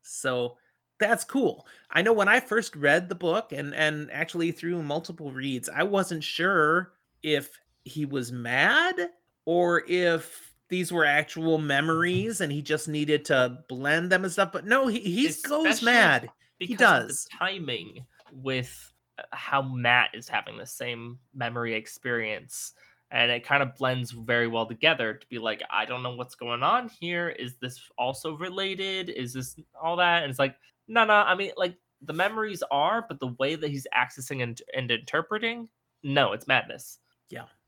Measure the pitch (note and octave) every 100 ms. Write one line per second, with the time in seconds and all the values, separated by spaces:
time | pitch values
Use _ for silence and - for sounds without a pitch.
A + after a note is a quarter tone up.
0 | - - C#3 B2+ A#2+ - _ _ _ _
1 | G#3+ A#3 - C4+ A3 - - - _ D#3
2 | G3+ A3+ G3 A#3 - A3 - D3+ C#3+ D#3
3 | F3+ F3+ F3+ E3 - C#3+ C#3+ C#3+ D3+ D3+
4 | D3+ C#3+ E3 F3 E3+ E3 E3+ F3 D3+ D3
5 | E3 E3+ D3 C3 C3+ B2+ - C#3 F#3 G3
6 | F#3 E3 D3 - F3+ F#3+ D3+ E3+ F#3 _
7 | _ _ D#3 D3 D3 - _ _ - D3+
8 | D3 C3+ A#2+ B2 A#2 B2+ E3 C#4 F4 F4+
9 | F4 _ _ _ - E3+ F3 E3+ - F3+
10 | F3 E3 - - - _ _ F3+ F3 F3
11 | D3+ D3 D3+ - D#3+ D#3+ D3+ C#3 D#3 D#3+
12 | F3 F#3 G#3+ A3 E3 C#3+ C#3 D3+ D#3 D3+
13 | D3 D3 D3 C#3 B2+ B2 - B2+ C#3 D#3
14 | F3 F#3 F#3+ F3 F#3+ F#3 F#3+ B3+ C4+ G#3+
15 | G3+ F3+ C#4+ - - D4 D#4+ - A#3 A#3+
16 | F#3+ C3 - _ _ _ F3+ G#3 A#3 D3
17 | A#2 - - - F3+ G3 D3 A#2 F2 -
18 | B2+ _ - C3 C3 C3 B2+ - - _
19 | _ - - - - C#3 C3+ B2+ A#2+ B2
20 | - A2 - G#2+ G2+ G#2+ A2 - B2 A#2
21 | A#2 B2 _ C3+ A#2+ A#2+ A#2 A2 A2 -
22 | B2+ A#2+ A2 G#2 - - - _ _ _
23 | _ B2 A#2+ A#2+ A#2+ C#3+ C3+ B2+ C3 B2+
24 | A#2+ A#2+ A2+ A#2+ A#2 A2+ A2+ A2+ D#3 D#3+
25 | A2+ G#2+ _ A#2+ A2 G#2+ - - A2 B2
26 | B2 B2 B2 - A#2+ A#2+ C#3 A#3 A#3+ -
27 | E3+ F3 E3+ - B2 B2 B2+ B2+ - -
28 | B2 C3 D#3+ D3+ F3+ F#3 G3 F#3+ F#3+ F#3+
29 | F3+ - B2+ B2+ C3 - - - D#3+ F3
30 | F3+ E3+ D#3+ C3 C#3 - _ _ _ A3+
31 | A3 G#3 G#3 F#3 G3 - F3+ F3+ _ _
32 | C#3 D#3 G3 A3 G#3+ F#3+ - C#3 D#3 A3+
33 | A3+ C#3 C3 A#2+ C3+ D#3+ D3+ C#3 C3+ A2+
34 | B2 - B2+ C3+ A#2+ A#2 - - B2 A#2
35 | - D3+ E3 G#3+ A3+ A#3+ A3+ _ _ _
36 | C#3+ C#3 A#2+ G#2+ - C3 - - - -
37 | _ _ _ - G#2 _